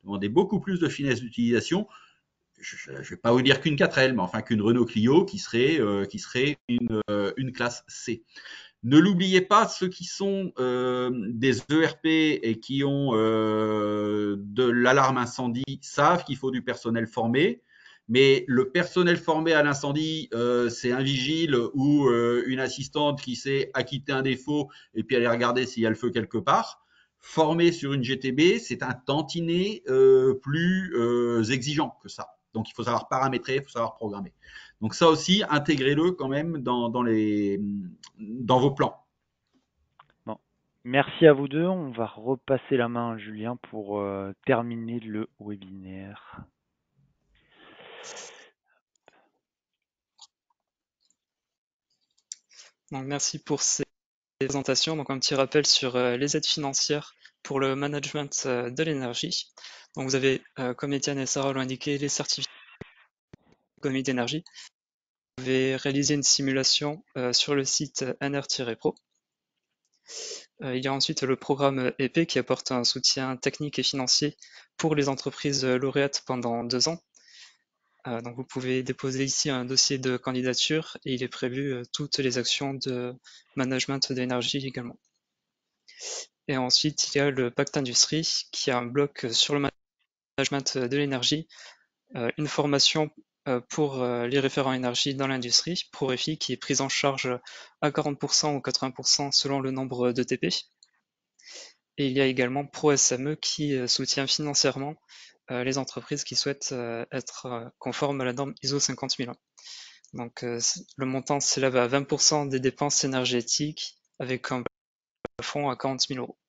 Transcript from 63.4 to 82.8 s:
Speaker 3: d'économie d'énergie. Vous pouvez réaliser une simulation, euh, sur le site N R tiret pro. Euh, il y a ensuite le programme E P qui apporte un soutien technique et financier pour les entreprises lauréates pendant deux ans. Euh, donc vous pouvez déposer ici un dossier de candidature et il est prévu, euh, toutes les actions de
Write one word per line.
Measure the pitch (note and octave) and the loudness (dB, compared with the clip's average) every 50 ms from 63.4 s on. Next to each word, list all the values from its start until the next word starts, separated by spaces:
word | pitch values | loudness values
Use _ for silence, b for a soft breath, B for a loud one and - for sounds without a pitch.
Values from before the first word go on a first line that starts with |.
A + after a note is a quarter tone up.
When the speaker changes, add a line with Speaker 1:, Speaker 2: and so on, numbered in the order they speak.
| _ _ _ _ _ _ _ | _ _ _ _ _ _ _
Speaker 3:
d'économie | _ - C#3+ C3 C3+ C3 | _ -4 -2 -2 0 0
d'énergie. | C3+ C3 B2 A#2+ A#2 C#3+ D#3 - B B B B B _ _ _ _ _ _ _ _ _ _ _ _ _ | 0 0 0 -2 -2 -4 -6 -8 B B B B B _ _ _ _ _ _ _ _ _ _ _ _ _
Vous | - B2+ | -10 -2
pouvez | B2+ C3 C3 C3 C3+ C3 | 0 2 2 2 2 0
réaliser | C3 - C#3+ C#3 C#3 C#3+ C3+ D3 | -2 -2 -2 0 0 2 2 0
une | C#3+ C#3 | 2 2
simulation, | - - - C#3+ C3+ C3 C3+ C3 - - - D3 D3 D3+ - - _ _ | 2 2 2 2 0 0 0 2 2 0 0 0 -4 -6 -8 -14 _ _
euh, | C#3 B2 B2 A#2+ | -4 -2 0 0
sur | - - - D3 | 0 0 2 0
le | C#3 C3+ | 0 0
site | C3+ - - D#3 C3+ _ - C#3 B2+ B2+ - | 0 -2 -2 -4 -4 _ -6 -6 -6 -4 -4
N | C#3+ C#3 C#3+ C#3 | -4 -4 -4 -4
R | C3+ | -4
tiret | - - - C3 A#2+ A2+ | -4 -6 -4 -4 -6 -6
pro. | - - - - _ _ _ _ _ _ _ _ _ _ _ _ _ _ _ _ _ _ _ _ _ B B B B B B B B B B _ _ | -2 -2 -4 -4 _ _ _ _ _ _ _ _ _ _ _ _ _ _ _ _ _ _ _ _ _ B B B B B B B B B B _ _
Euh, | - C3+ B2 | -8 -6 -4
il | B2+ C3 | -4 -2
y | |
a | C3+ C3+ | -2 -2
ensuite | C3+ - - D#3+ - C#3 | -2 -2 -2 -2 -2 0
le | B2+ C3 | -2 -2
programme | - - - C#3+ C3+ C#3+ C#3 C3+ C3+ B2+ B2+ - - | -2 0 -4 0 2 2 0 2 2 -2 -2 -2 -2
E | C3+ | -4
P | B2 - E3 E3 | 0 2 0 0
qui | E3 - C3 | 2 0 -2
apporte | A#2+ - C3 - - - | 0 0 -2 -4 -2 -4
un | C3+ B2 A#2+ | -2 0 0
soutien | - - C3 B2 - - C#3 C3 C3 C3 | 0 -2 0 0 0 0 0 -2 -6 -6
technique | B2+ - C#3 - - D3+ D3 - - | -4 -4 -4 -4 -4 -8 -6 -4 -2
et | B2+ | -2
financier | - - C#3 B2+ B2 - - D3+ D3 - B B B B B B B _ | -2 -2 -2 0 0 2 2 0 -2 -4 B B B B B B B _
pour | - - D#3+ D3+ | -4 -2 0 2
les | D3 C#3 C#3+ | 2 2 0
entreprises | C#3 C3 - C#3 - - - D3 C#3+ C#3 C3 | 0 -2 -4 -8 -8 -4 -4 -2 -2 0 0
lauréates | C3 B2+ B2 C3+ C3+ C3 C#3+ C#3 C#3 - - - | 2 0 2 0 0 2 2 0 0 -2 -6 -4
pendant | - C3 B2 A#2+ A#2+ A#2 A#2 A#2+ | -4 -6 -4 -2 -2 -4 -4 -4
deux | A#2+ B2 B2 B2 | -2 0 0 0
ans. | D3+ E3+ F3 _ _ _ b b b b b b b b b b _ _ _ _ _ _ _ _ | 0 -2 -6 _ _ _ b b b b b b b b b b _ _ _ _ _ _ _ _
Euh, | C3 A#2+ A#2 | -8 -8 -6
donc | A#2 B2 A#2+ | -8 -10 -12
vous | B2 C3 | -12 -14
pouvez | _ - C3+ B2+ B2+ B2+ C3 B2+ | _ -10 -8 -4 -2 -2 -2 -2
déposer | B2+ B2+ - - C3+ C3 C3 C3+ | -4 -6 -4 -4 -6 -2 -2 -2
ici | C3+ - - - D3+ | -2 -2 -2 -2 -2
un | C3+ B2+ B2 | -2 -4 -4
dossier | B2 C3+ C3 - - C#3+ | -2 0 0 2 2 0
de | C3 C3 C3 B2+ | -2 -2 -2 -2
candidature | B2 - C3 B2+ B2+ B2+ B2+ B2 - - - D#3 D#3+ D#3 - - - _ | -2 -4 -4 -4 -2 -2 -2 0 0 0 0 0 -2 -4 -6 -16 -12 _
et | D3 C3 | -4 -4
il | A#2+ B2+ | -4 -4
est | |
prévu, | A#2+ - - - B2+ B2 C3+ C#3+ C#3+ C3 | -6 -6 -4 -4 -4 -2 -4 -4 -4 -4
euh, | A#2+ A#2+ - | -6 -8 -8
toutes | - - D3+ C#3+ - - | -6 -6 -4 -4 -2 0
les | C3+ C3 A#2+ | 0 0 0
actions | B2+ A#2 - - - C#3+ C#3 C3+ | 0 -2 -2 -2 -2 -2 -4 -6
de | C3+ | -6